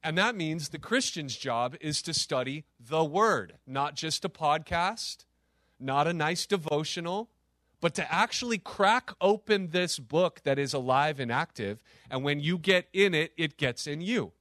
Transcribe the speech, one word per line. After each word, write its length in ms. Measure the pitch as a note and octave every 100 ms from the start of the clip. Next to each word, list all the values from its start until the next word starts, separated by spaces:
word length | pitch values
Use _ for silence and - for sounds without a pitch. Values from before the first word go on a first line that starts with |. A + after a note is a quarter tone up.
And 140 | D#3+ D#3+
that 200 | G#3+ A3+
means 320 | D#3+ D#3+ C#3+
the 100 | D#3+
Christian's 580 | - B3 B3+ - C#3+ A#2
job 400 | C3+ A#2 B2 D3+
is 200 | D#3 D3
to 120 | -
study 500 | D#3+ - C3+ B2+ D3 - _
the 260 | A#2 D#3
word, 500 | D#3 E3+ A3 D#3 F#2 - -
not 300 | C3+ C#3+ D3
just 280 | D#3+ D3+
a 40 | F#3
podcast, 960 | - D#3 D#3 D#3 E3+ F#3 A3+ - - - _ _ _ _ _
not 260 | C3+ C3+ D#3
a 60 |
nice 340 | F3 D3+ F3 -
devotional, 840 | G3+ D#3 D3 D#3 - E3+ F#3+ A#3 _ _ _ _ _
but 140 | E3+
to 180 | F3 D#3
actually 460 | E3 A3+ - A#3+ A3
crack 520 | - - G3 A#3 - -
open 500 | F#3 G#3+ - G#3 F3+
this 280 | F3+ F3 -
book 420 | A#2+ D3+ F3+ -
that 140 | - C#3
is 140 | C#3
alive 480 | C#3+ B2+ C3 D3+ C#3+
and 100 | B2
active. 520 | B2 E3 - G2+ G#2+ _ - -
And 140 | C3
when 160 | C#3 D3
you 160 | D3 F3+
get 320 | D#3+ F3+ F3
in 220 | F#3+ G3+
it, 180 | D#3+ D#3+ -
it 200 | D#3+ -
gets 300 | C3+ B2 -
in 140 | D3
you. 320 | F3+ A#3+ G2+ _